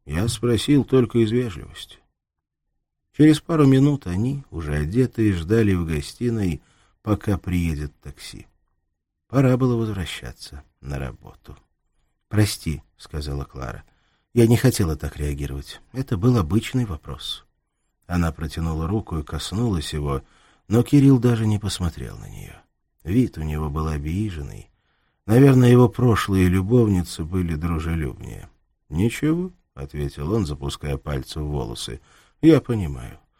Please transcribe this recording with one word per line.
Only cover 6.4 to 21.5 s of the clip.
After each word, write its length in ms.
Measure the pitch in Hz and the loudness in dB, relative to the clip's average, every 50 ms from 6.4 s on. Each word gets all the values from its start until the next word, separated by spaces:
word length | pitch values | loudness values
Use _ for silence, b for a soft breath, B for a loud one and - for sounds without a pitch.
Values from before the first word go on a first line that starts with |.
| 101 90 78 69 - _ _ _ _ _ _ _ _ | -2 -2 -4 -6 -10 _ _ _ _ _ _ _ _
пока 340 | 110 107 101 - - 101 | -2 -2 -2 0 -2 -4
приедет 600 | 87 - - 87 90 85 82 78 71 76 71 - _ | -2 -2 -4 -2 -2 -2 -2 -2 -4 -8 -10 -12 _
такси. 460 | _ 69 69 - - - - - - _ _ _ _ _ _ _ _ _ _ _ _ _ _ _ _ | _ -20 -18 -18 -18 -18 -18 -18 -20 _ _ _ _ _ _ _ _ _ _ _ _ _ _ _ _
Пора 300 | _ - 135 135 127 127 | _ 0 2 2 4 2
было 180 | 123 131 127 120 | 2 2 0 0
возвращаться 880 | 117 113 110 104 98 85 76 - - - 60 60 - - - - 69 - _ _ _ | 0 -2 -4 -4 -6 -8 -8 -10 -12 -14 -14 -16 -16 -18 -18 -18 -18 -20 _ _ _
на 200 | - 67 71 69 | -12 -10 -8 -8
работу. 580 | 67 64 - - 55 50 - _ _ - - - _ _ _ _ _ _ _ _ _ _ _ _ _ _ | -8 -10 -10 -14 -20 -20 -20 _ _ -20 -20 -20 _ _ _ _ _ _ _ _ _ _ _ _ _ _
«Прости», — 540 | - 104 104 104 - - - 82 76 71 - _ _ | 0 0 0 0 -2 -6 -6 -6 -8 -8 -10 _ _
сказала 480 | _ - - - 76 71 71 69 71 67 | _ -20 -12 -10 -10 -8 -8 -8 -8 -10
Клара. 380 | - - 65 65 64 - - - _ _ _ _ _ _ _ _ _ - | -10 -12 -12 -12 -12 -12 -14 -18 _ _ _ _ _ _ _ _ _ 2
«Я 120 | 120 117 | 4 6
не 100 | 113 120 | 6 6
хотела 380 | - - 127 117 - 101 85 78 | 4 4 2 2 2 0 -2 -2
так 200 | 73 - 73 - | -4 -6 -8 -8
реагировать. 640 | - 73 73 71 71 71 65 67 69 71 - - - _ _ - | -6 -6 -6 -4 -6 -6 -8 -8 -10 -12 -14 -18 -20 _ _ -10
Это 240 | 123 131 - 120 | -8 -6 -6 -4
был 200 | 90 95 127 123 | 0 2 2 2
обычный 480 | 117 87 73 90 110 113 - - 131 123 | 2 2 0 0 -2 -2 -2 -4 -4 -4
вопрос». 640 | 104 82 - - 71 67 - - - - - _ _ _ _ _ _ _ _ _ _ _ _ _ | -4 -6 -10 -10 -12 -14 -12 -12 -12 -12 -14 _ _ _ _ _ _ _ _ _ _ _ _ _
Она 240 | - 87 87 85 82 78 | -4 -2 0 0 -2 -2
протянула 540 | - 80 76 - 82 82 82 80 78 80 | -6 -10 -10 -6 -6 -4 -4 -4 -4 -4
руку 320 | 82 101 110 - - 85 80 | -4 -4 -4 -4 -6 -8 -8
и 60 | 73 | -8
коснулась 680 | - - 73 - - 87 107 123 120 98 80 71 - - | -8 -10 -10 -8 -6 -4 -4 -2 -2 -2 -2 -4 -6 -6
его, 300 | 76 73 71 69 67 b b b b b b b b b - | -6 -4 -4 -4 -6 b b b b b b b b b 0
но 140 | 98 120 120 | 0 0 2
Кирилл 360 | - - 143 135 139 139 123 | 4 4 6 8 8 6 6
даже 280 | 117 123 120 110 113 | 4 2 2 2 2
не 120 | 107 | 0